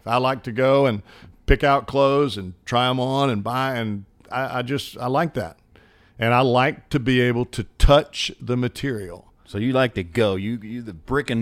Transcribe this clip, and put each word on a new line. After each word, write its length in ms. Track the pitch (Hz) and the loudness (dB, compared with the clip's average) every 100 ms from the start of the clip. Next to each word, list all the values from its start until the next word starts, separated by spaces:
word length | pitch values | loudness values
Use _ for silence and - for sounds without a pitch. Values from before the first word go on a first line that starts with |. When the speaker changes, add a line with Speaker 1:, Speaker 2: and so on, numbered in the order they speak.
| 110 | -2
Speaker 1:
I 100 | 120 | 0
like 260 | 127 135 | 0 -2
to 100 | 127 | -6
go 320 | 113 131 139 139 | 0 2 4 2
and 180 | 104 - - - - - | 0 -6 -20 -20 -6 0
pick 200 | 139 143 | 2 4
out 200 | 139 - | 2 0
clothes 500 | 139 139 139 143 101 | 2 2 2 0 -4
and 160 | 92 90 - | -10 -14 -4
try 240 | 120 127 | 0 0
'em 120 | 131 | 0
on 280 | 127 135 139 | 0 0 0
and 140 | 107 | 0
buy, 320 | 104 123 135 123 | -2 -2 -2 -4
and 300 | 110 101 98 _ - | -4 -6 -10 _ -10
I, 280 | 123 131 127 | -6 -4 -4
I 20 | |
just, 360 | 123 139 - - | -4 -6 -6 -8
I 100 | 123 | -4
like 260 | 139 170 | -2 -2
that. 240 | 127 85 - _ - - _ _ - | -4 -8 -10 _ -20 -20 _ _ -4
And 160 | 117 | 2
I 60 | 120 | 4
like 460 | 131 123 135 135 - | 4 4 2 -2 -4
to 100 | 151 | -2
be 200 | 117 127 | 2 2
able 260 | 123 117 120 | 2 0 -4
to 180 | - 104 - | -6 -10 4
touch 540 | - 147 151 - - - | 6 6 4 -4 -8 -8
the 160 | 117 123 | -4 -2
material. 720 | 123 - 139 113 92 85 - _ - | -2 -4 -6 -4 -8 -14 -20 _ -10
Speaker 2:
So 100 | 101 | -4
you 160 | 120 | 0
like 220 | 131 127 101 | 2 0 -2
to 80 | |
go. 320 | 87 85 107 95 | -4 0 0 0
You, 240 | 101 117 | -4 -8
you 200 | 107 120 | -10 -12
the 120 | 113 | -12
brick 360 | 82 - 135 139 | -14 -4 -4 -2
and 100 | 117 | -2